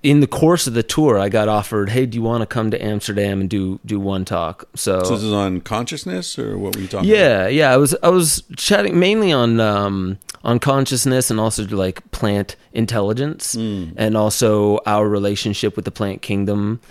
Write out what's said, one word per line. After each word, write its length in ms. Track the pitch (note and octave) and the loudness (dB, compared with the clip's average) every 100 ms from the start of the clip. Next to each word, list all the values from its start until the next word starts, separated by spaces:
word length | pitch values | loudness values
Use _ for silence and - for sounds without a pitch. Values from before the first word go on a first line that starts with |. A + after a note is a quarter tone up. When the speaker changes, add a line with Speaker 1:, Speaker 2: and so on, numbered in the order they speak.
Speaker 1:
in 160 | C#3 D3 | 6 4
the 80 | C3+ | 4
course 380 | C3+ D#3 F3 - | 4 2 4 0
of 80 | |
the 80 | A#2 | -2
tour, 380 | - - D3+ G#2 | -2 2 4 4
I 100 | G2 | 2
got 180 | G#2+ G#2+ | 2 2
offered, 420 | G#2+ G2+ G#2+ G2+ | 0 0 -2 0
"Hey, 160 | A#2+ C3 | 0 0
do 80 | A2+ | -2
you 60 | |
wanna 240 | A2+ A#2 G#2+ | -2 -2 -2
come 240 | A#2+ A2 | -2 -2
to 120 | G#2 | -2
Amsterdam 560 | G#2+ G#2 - G2+ G2+ G2 | -4 -4 -4 -2 0 0
and 100 | G2 | -2
do, 300 | G2+ F#2+ F#2+ - | -2 -2 -6 -6
do 140 | G#2 | -4
one 260 | G2 F#2+ F#2+ | -2 -4 -2
talk?" 400 | F2+ E2 - - - | -4 -4 -8 -16 -6
So 280 | - F#2 | -2 0
Speaker 2:
So 100 | F#2 A2+ | 0 -2
this 80 | |
is 80 | G#2+ | 0
on 280 | G#2 G2 F2+ | -2 0 -4
consciousness, 800 | - A2 A#2+ D3+ F3+ F#3 - - | -4 -6 -4 -8 -8 -8 -8 -8
or 180 | A2 G2 | -6 -6
what 180 | G2 G2 | -6 -6
were 60 | |
you 60 | F#2+ | -6
talking 200 | G2+ G3 | -2 2
Speaker 1:
Yeah, 340 | G#3+ D#3+ G#2 | 4 4 4
Speaker 2:
about? 120 | F#2 | 2
Speaker 1:
yeah. 180 | C#3 C#3+ | 2 4
I 60 | B2+ | 4
was, 180 | C#3+ E3 | 4 4
I 80 | E3+ | 4
was 320 | F#3 D#3+ - - - | 4 2 -2 -6 -8
chatting 400 | - G3+ G3+ E3+ | 0 2 2 2
mainly 340 | F#3 A3 G3+ | 4 2 2
on, 280 | C#3 A#2 A2+ | 4 4 4
um, 580 | A2 G#2 G2+ G2 F#2 G2 - - | 2 2 0 -2 -4 -6 -12 -8
on 140 | A2+ A#2+ | -2 0
consciousness 720 | - C3+ C3+ B2+ C#3 B2+ B2 | 2 2 0 0 0 0 0
and 100 | A2 | 0
also, 280 | A2 - G2+ | 0 -2 -4
like, 420 | G#2 F#2 - - | -2 -2 -4 -14
plant 440 | - A2 G2+ G2 - _ | -4 -2 -2 -4 -10 _
intelligence 840 | - A2+ A#2 G2+ A#2 C#3+ D#3 - A#2 | -4 -2 0 0 -2 -4 -6 -8 -6
Speaker 2:
Mm. 380 | A2+ G2 E2 F2 | -4 -6 -8 -2
Speaker 1:
and 220 | G#2+ A2 | 0 2
also 640 | G#2+ - A#2 G#2+ G#2 G#2 A2 | 0 2 2 4 2 2 0
our 200 | G#2 G#2 | 0 2
relationship 680 | G#2 G2+ G2+ A2 G2+ G#2+ G2+ | 0 0 -2 -4 -2 -2 -4
with 100 | F#2+ | -8
the 60 | |
plant 320 | - G#2 F#2+ | -6 -6 -6
kingdom, 560 | - G2+ G2+ G2+ G2+ A#2 - | -4 -2 0 -2 -2 -6 -10